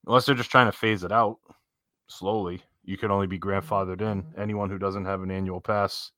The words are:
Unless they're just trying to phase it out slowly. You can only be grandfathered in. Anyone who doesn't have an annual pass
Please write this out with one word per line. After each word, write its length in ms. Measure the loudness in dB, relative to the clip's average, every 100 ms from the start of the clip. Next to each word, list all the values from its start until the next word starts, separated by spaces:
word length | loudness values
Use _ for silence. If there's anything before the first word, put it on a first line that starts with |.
| 4
Unless 180 | 4 6
they're 100 | 2
just 160 | 4
trying 140 | 6 6
to 60 | 4
phase 260 | 0 0
it 80 | 2
out 280 | 2 2 0 _ -20 _ _ _ _ _
slowly. 560 | -6 -2 -2 -2 -6 _ _
You 140 | -10 -6
can 140 | 0
only 160 | 0 0
be 100 | -2
grandfathered 600 | -2 -2 0 -2 -2 -4
in. 320 | -2 -4 -6 -8
Anyone 320 | -4 -4 -4
who 80 | -2
doesn't 260 | -4 -4 -4
have 160 | -4
an 80 | -4
annual 320 | -4 -4 -6
pass 500 | -2 0 0 -4 -14